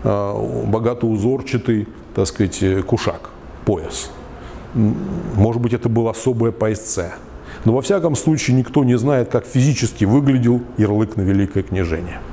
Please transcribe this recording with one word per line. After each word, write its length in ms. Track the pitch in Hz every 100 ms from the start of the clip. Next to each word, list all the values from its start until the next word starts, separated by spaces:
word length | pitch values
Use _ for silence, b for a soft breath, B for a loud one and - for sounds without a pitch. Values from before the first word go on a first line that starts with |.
э, 600 | 110 101 101 104 113 120 117
богато 400 | 107 117 120 113
узорчатый, 800 | 110 110 131 101 123 - 110 104 - - -
так 120 | 98
сказать, 360 | - 98 -
э, 180 | 95 95
кушак, 480 | 95 110 - 82 - - - - -
пояс. 440 | 92 78 - - - - B B B B
М, 220 | - 107 - 98 - - 104
может 260 | 107 117
быть, 120 | 120
это 160 | 113 117
был 180 | 113 113
особое 440 | 110 131 117 117
поясце. 600 | - 110 104 - - 87 - - - B B 110
Но 80 |
во 80 | 120
всяком 340 | - 202 170 139
случае 400 | - 151 - 127
никто 300 | 123 151 127
не 120 | 123
знает, 320 | 131 135 120
как 160 | 120 -
физически 600 | 131 135 131 - - 98
выглядел 560 | 131 139 131 120 123 120 -
ярлык 400 | 107 104 107 -
на 60 |
Великое 400 | 95 98 98 98
княжение. 580 | 92 92 87 80 87 80 -